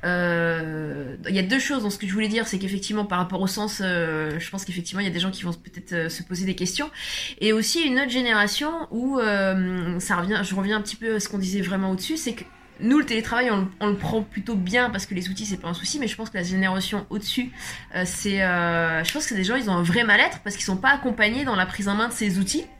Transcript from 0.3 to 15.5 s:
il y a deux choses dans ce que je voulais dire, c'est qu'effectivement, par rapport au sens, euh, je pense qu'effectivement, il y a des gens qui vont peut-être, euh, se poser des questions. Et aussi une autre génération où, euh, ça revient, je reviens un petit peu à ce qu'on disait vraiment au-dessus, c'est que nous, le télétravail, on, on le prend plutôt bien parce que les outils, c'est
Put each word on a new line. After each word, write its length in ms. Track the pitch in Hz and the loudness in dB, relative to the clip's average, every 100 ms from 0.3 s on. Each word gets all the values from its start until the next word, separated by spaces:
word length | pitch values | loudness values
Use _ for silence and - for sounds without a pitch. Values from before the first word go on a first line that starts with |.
| 170 170 165 156 156 156 143 135 139 - | 2 2 0 -2 -6 -6 -6 -8 -8 -2
il 60 | |
y 40 | 190 | 0
a 40 | |
deux 160 | 185 262 | 2 2
choses 240 | 262 277 | 2 0
dans 80 | 208 | -2
ce 80 | 196 | -4
que 80 | 196 | -2
je 60 | |
voulais 140 | 196 220 | 0 0
dire, 180 | 220 220 | 0 0
c'est 100 | 185 | -2
qu'effectivement, 460 | 190 196 - 214 | -2 -4 -2 -2
par 140 | 208 180 | 0 0
rapport 220 | 180 185 | 0 0
au 40 | 190 | 0
sens, 340 | 190 214 214 | 0 -4 -2
euh, 540 | 190 180 165 156 156 151 | 0 0 0 0 -2 -4
je 120 | - | -6
pense 140 | 196 | -8
qu'effectivement, 360 | 190 180 170 185 | -6 -6 -4 -4
il 40 | 196 | -2
y 40 | |
a 20 | |
des 80 | 175 | 0
gens 100 | 190 | -2
qui 120 | 185 | -2
vont 100 | 175 | -6
peut-être, 400 | 170 - - - | -6 -10 -16 -6
euh, 160 | 175 160 | -2 -2
se 140 | 165 | -4
poser 240 | 175 180 190 | -8 -4 -2
des 80 | |
questions. 360 | 185 180 - 294 - - - - - | 0 -2 -2 -4 -6 -8 -8 -8 -2
Et 120 | 214 | 2
aussi 280 | 220 220 330 | 4 4 2
une 180 | 311 254 | 2 2
autre 100 | 277 | 2
génération 600 | 247 247 214 208 - 294 330 311 | 0 2 4 4 2 -2 -4 -4
où, 280 | 226 254 269 | -2 0 2
euh, 800 | 220 202 190 190 185 180 175 175 | 2 4 4 2 2 0 -2 -2
ça 160 | 185 175 | 0 0
revient, 240 | 175 208 | 2 0
je 120 | 190 | 0
reviens 240 | 185 190 214 | 0 0 0
un 20 | |
petit 140 | 208 - | -2 -4
peu 200 | 226 220 | -2 0
à 40 | |
ce 80 | 208 | -2
qu'on 100 | 202 | -2
disait 220 | 190 196 | -2 0
vraiment 300 | 175 190 190 | 0 0 0
au-dessus, 260 | 190 - 320 | -2 -2 -4
c'est 160 | 254 | -4
que 120 | 220 - - - - | -6 -10 -18 -20 -4
nous, 180 | 220 285 | 4 4
le 60 | 269 | 4
télétravail, 440 | 226 226 240 247 | 0 0 0 2
on, 180 | 202 190 - | 2 0 0
on 80 | 208 | 0
le 80 | 202 | 0
prend 260 | 170 220 | 0 -2
plutôt 320 | 214 - 196 | -2 -6 -2
bien 340 | 220 180 233 247 | -2 2 2 2
parce 160 | 202 | 0
que 100 | 190 | -4
les 140 | 185 180 | -4 -4
outils, 160 | 190 | -6
c'est 120 | 214 | -4